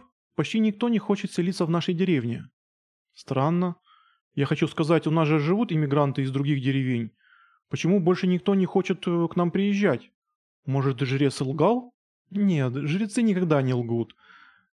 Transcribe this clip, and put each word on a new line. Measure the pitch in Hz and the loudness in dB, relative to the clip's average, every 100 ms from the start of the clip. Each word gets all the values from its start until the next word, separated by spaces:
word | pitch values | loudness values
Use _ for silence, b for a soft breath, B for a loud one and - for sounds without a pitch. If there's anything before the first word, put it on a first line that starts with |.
| - _ _ - | -12 _ _ -6
почти | 151 220 | -2 0
никто | 220 208 240 | 0 0 0
не | 220 | 0
хочет | - 196 190 | 0 -2 -2
селиться | - 175 185 165 | -2 -2 -2 0
в | |
нашей | 170 175 | 0 0
деревне. | 170 190 147 117 117 - _ _ _ _ _ _ | -2 0 0 0 -6 -10 _ _ _ _ _ _
Странно. | - - 131 143 175 180 175 b b b b _ - | -20 -6 -2 0 0 -2 -4 b b b b _ -4
Я | 139 | -2
хочу | 156 160 | 0 -2
сказать, | - 156 160 151 | 0 2 2 2
у | |
нас | 165 151 | 0 2
же | 156 | 2
живут | 147 202 233 | 0 0 0
иммигранты | 160 147 143 143 139 | 0 0 2 0 0
из | 131 | -4
других | 135 139 139 | -2 -2 -2
деревень. | 131 135 127 120 113 b b b b b _ | 0 -2 0 -2 -4 b b b b b _
Почему | 143 160 202 | -4 0 2
больше | 165 180 185 | 2 2 2
никто | 180 202 196 | 0 2 0
не | 185 | 2
хочет, | 190 180 180 - | 0 0 -2 -2
э, | 170 165 | 0 0
к | 180 | 0
нам | 175 | 0
приезжать? | 190 202 202 202 120 - _ _ _ _ _ - | 0 0 2 2 0 -4 _ _ _ _ _ -4
Может, | 139 135 123 | 0 0 -2
жрец | 135 135 143 - | -2 2 0 0
лгал? | 135 139 170 247 247 _ _ _ _ | -4 0 2 2 -4 _ _ _ _
Нет, | 190 202 160 127 | -2 0 2 0
жрецы | 131 147 180 214 - | -2 -2 -2 -2 0
никогда | 226 185 180 147 | 2 2 2 2
не | 131 | 2
лгут. | 123 120 117 113 b b b b b b | 0 0 -2 -4 b b b b b b